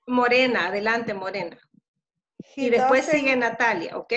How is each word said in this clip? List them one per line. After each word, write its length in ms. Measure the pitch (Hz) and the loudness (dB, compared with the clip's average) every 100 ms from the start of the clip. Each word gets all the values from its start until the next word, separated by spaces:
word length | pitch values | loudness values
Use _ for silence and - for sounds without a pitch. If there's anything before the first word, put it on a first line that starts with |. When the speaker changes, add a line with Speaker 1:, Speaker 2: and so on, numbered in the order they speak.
| - | -2
Speaker 1:
Morena, 640 | 247 240 247 262 202 175 | 0 4 4 4 2 -2
adelante, 440 | 202 220 233 233 | -2 -2 -2 -4
Morena. 440 | 196 190 196 170 - _ _ _ _ _ _ _ - | -6 -6 -6 -8 -12 _ _ _ _ _ _ _ -20
Speaker 2:
He 220 | - 277 247 | -16 -4 0
Speaker 1:
Y 40 | |
después 360 | 233 262 262 285 | 2 4 2 2
Speaker 2:
doesn't 40 | |
Speaker 1:
sigue 260 | 302 269 254 | 0 2 0
Natalia, 600 | 233 226 240 185 - - | 0 0 -2 -2 -6 -10
¿ok? 160 | - | -4